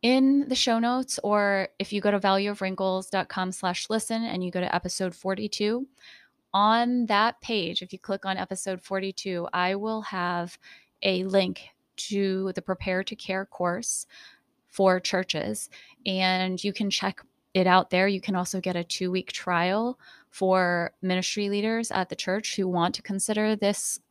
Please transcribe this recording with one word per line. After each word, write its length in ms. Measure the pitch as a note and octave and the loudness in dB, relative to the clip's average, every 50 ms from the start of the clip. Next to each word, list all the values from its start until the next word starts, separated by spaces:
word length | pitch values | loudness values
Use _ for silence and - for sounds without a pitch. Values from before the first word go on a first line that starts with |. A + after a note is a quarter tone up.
| - | 4
In 460 | A3+ B3+ C4 C4 C4+ C#4 C#4+ C#4+ - | 4 4 6 6 6 6 4 2 2
the 80 | B3+ | 0
show 240 | B3+ - B3+ A3+ A3+ | 0 2 2 2 2
notes, 400 | A#3 A#3 B3 B3+ C4 C4 - - - | 2 2 0 0 -2 -2 -6 -4 0
or 460 | G#3 G#3 G#3 G3+ G3+ G3+ G3 F#3+ - _ _ | 2 2 4 4 4 2 2 0 -2 _ _
if 140 | G3 - G#3 | -6 -4 -4
you 80 | G3+ | 0
go 100 | F#3 G#3 | 2 2
to 80 | G3+ G3+ | 2 4
valueofwrinkles 920 | F#3 G3 F#3+ G3 G3+ G3+ G#3 G3+ G3 F#3+ F#3+ - F#3+ F#3+ F#3 F#3+ F#3+ - | 4 4 4 4 2 0 -2 -4 -4 -4 -2 0 0 0 0 -2 -4 -2
dot 180 | - F#3+ F3+ - | -2 -2 -2 -2
com 240 | - - F#3 F#3 F#3 | -2 -4 -4 -4 -4
slash 360 | - - F#3 F3+ - - - | -4 -2 -2 -2 -2 -4 -2
listen 360 | A3 A3 A3 - A3+ A3+ A3+ | -2 -2 0 -2 -4 -4 -2
and 200 | A3+ - F#3 F3+ | -2 -4 -4 -4
you 60 | F3+ | -2
go 100 | F3 F3+ | -2 -2
to 140 | F3+ - - | -2 0 0
episode 400 | F3+ - F3+ - - F#3+ F#3 F3 | -2 -2 -2 -4 -2 -4 -4 -4
forty-two, 720 | - - F#3+ F#3+ F#3 G#3+ G#3 - - G#3 G#3 A3 B3 C4+ - _ _ - - - - - _ _ _ _ _ - | -4 -4 -4 -2 -2 -4 -6 -2 -2 0 0 0 -2 -4 -8 _ _ -20 -20 -20 -20 -20 _ _ _ _ _ 2
on 520 | G3 G3+ G#3+ A3 A#3 A#3+ A#3+ B3 B3 A#3+ | 4 4 6 4 4 4 2 2 0 2
that 340 | G#3+ G#3+ G3+ G#3+ A#3 - _ | 2 4 4 4 2 0 _
page, 400 | - - A#3 G#3+ F3+ F3 E3+ - | -8 -4 -2 -2 -2 -2 -4 -6
if 120 | F#3 F#3 - | -6 -8 -14
you 60 | F#3 | -16
click 260 | _ - G3 G3 - | _ -6 -6 -4 -2
on 100 | F#3+ F#3+ | -4 -4
episode 460 | F#3 F#3 - F#3+ F#3+ - G3 F#3+ F3+ - | -4 -4 -6 -6 -6 -4 -6 -6 -6 -6
forty-two, 680 | - G3 F#3+ F#3+ G3 F#3+ - - G3 F#3 F3 E3+ - - | -6 -4 -4 -4 -4 -6 -6 -6 -4 -4 -4 -4 -4 -2
I 240 | F3+ F3+ F3+ G3 | 0 0 0 0
will 260 | G3+ G3+ A3 A3 A3 G#3+ | -2 -2 -4 -4 -4 -6
have 560 | - - F#3 F3 F3 F3+ F3 E3+ F3 - - _ - - - _ _ _ _ - | -6 -4 -4 -2 -2 -2 -2 -4 -6 -8 -16 _ -20 -20 -20 _ _ _ _ -2
a 200 | G3 F#3+ F3+ F#3 | 0 0 0 -2
link 460 | F#3+ F#3 G3 F#3 F3+ F3+ - - - _ _ _ _ _ - | 2 4 4 4 4 -2 -8 -12 -20 _ _ _ _ _ -12
to 540 | - - G#3 G3+ G3 G3 F#3+ F#3+ F#3+ F#3+ F#3 | -8 -4 0 0 2 2 0 0 -2 -2 -4
the 80 | - - | -6 -4
Prepare 420 | - F#3+ F#3 - G3 F#3 F#3 F#3+ | -4 -4 -4 -2 -2 0 0 -2
to 100 | - G#3+ | -4 -8
Care 320 | - - - F#3+ F#3+ G3 | -12 -6 -4 -4 -4 -4
course 600 | - - - F3 F3+ F3 G3+ A#3+ - - - - _ - - - - - _ _ _ _ _ _ _ | -6 -4 -2 0 0 0 -2 -4 -4 -4 -6 -6 _ -16 -20 -20 -20 -20 _ _ _ _ _ _ _
for 300 | _ - G3 F#3+ F#3 F#3 | _ 4 4 4 4 4
churches, 720 | F3+ - - F#3 F#3 - - D#3 - G3+ G#3+ G#3 - - - - - - - _ _ | 2 0 -2 -2 -2 -2 -2 -4 -2 -4 -4 -6 -8 -12 -14 -20 -20 -20 -20 _ _
and 580 | - F#3+ F#3 F#3+ F#3 F#3 F#3 F#3 F#3 F#3 F3+ - | -4 0 2 2 2 2 2 0 -2 -2 -2 -4
you 100 | G3+ F#3+ | -4 -2
can 180 | - G#3+ G3 | -2 -2 -2
check 300 | F#3+ - - F#3+ - - - _ _ _ _ _ _ | -2 -2 -2 -2 -4 -6 -14 _ _ _ _ _ _
it 140 | F#3+ F3+ F#3 | 2 6 6
out 220 | F3+ F#3 F3+ - | 6 6 6 4
there. 180 | - F3+ F#3+ G3 | 2 2 4 2
You 120 | G3+ F#3 | 2 -2
can 140 | - - G3 | -2 -2 -2
also 260 | F3+ F3+ F3 - F#3+ | -2 -2 -2 -4 -4
get 140 | F3+ F#3 F3+ | -4 -2 -2
a 80 | F3 E3+ | -4 -4
two-week 480 | E3+ - - F#3 F3+ F3+ F#3+ F3+ - | -4 -4 -4 -2 -2 -2 -2 -4 -4
trial 680 | - - - - F3+ E3+ E3+ F3+ F#3+ G#3+ A3+ A#3+ B3+ _ - - - - _ _ | -10 -8 -4 0 0 2 2 2 2 0 0 -2 -4 _ -12 -20 -20 -20 _ _
for 640 | _ - G3 F#3+ F#3 F#3 F#3 F3 F3 F3 E3+ - _ _ | _ -2 2 4 4 4 4 4 2 0 0 -2 _ _
ministry 480 | - F#3 F#3 F#3 F#3 - - G#3+ G#3 G3+ | -2 0 0 0 0 -2 -2 -2 -2 0
leaders 440 | G3+ G3+ G3+ A3 A3+ A3+ A3+ A#3 - | 0 0 0 0 0 0 -2 -2 -2
at 160 | - F#3 - | -2 -2 -4
the 80 | - | -6
church 400 | - - - F#3 G#3 G#3 - - | -8 -4 -2 -2 -2 -2 -4 -2
who 100 | - F#3+ | -2 -2
want 280 | F#3 F3+ F3 E3+ - - | 0 2 2 0 0 0
to 60 | - - | -4 -8
consider 520 | - G3+ G3 - - G#3+ G#3+ G#3+ G#3+ A3 | -6 -4 -4 -2 -2 0 0 2 2 2
this 460 | G#3+ - G3+ G#3 - - - - - _ _ | 2 2 0 0 0 -4 -6 -6 -8 _ _